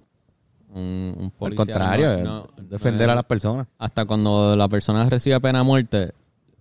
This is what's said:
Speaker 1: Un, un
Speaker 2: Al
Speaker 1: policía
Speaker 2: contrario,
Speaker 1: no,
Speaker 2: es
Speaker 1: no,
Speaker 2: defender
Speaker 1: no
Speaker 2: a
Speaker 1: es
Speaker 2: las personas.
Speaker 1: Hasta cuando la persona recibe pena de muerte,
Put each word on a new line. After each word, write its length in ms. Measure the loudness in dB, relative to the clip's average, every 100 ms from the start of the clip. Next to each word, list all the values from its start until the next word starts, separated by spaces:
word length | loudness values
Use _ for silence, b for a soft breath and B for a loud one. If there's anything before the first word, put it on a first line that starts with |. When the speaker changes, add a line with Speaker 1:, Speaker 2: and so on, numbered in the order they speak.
| _ _ _ _ _ _ _
Speaker 1:
Un, 440 | -10 -8 -6 -8 -8
un 60 | -10
Speaker 2:
Al 40 |
Speaker 1:
policía 340 | -8 -6 -2 -2
Speaker 2:
contrario, 420 | 0 0 0 0
Speaker 1:
no, 40 | 0
Speaker 2:
es 60 | -4
Speaker 1:
no, 380 | -8 -14 -20 -12
Speaker 2:
defender 380 | -4 -2 2 2
Speaker 1:
no 40 |
Speaker 2:
a 20 |
Speaker 1:
es 40 | 2
Speaker 2:
las 60 | 0
personas. 420 | -2 -2 -4 -8 _
Speaker 1:
Hasta 260 | -6 -4
cuando 540 | -2 0 2 4 4 4
la 100 | 2
persona 420 | 0 0 2 2
recibe 300 | 2 2 2
pena 200 | 2 2
de 40 |
muerte, 480 | 2 2 2 -2 -4 -8 _ _ _ _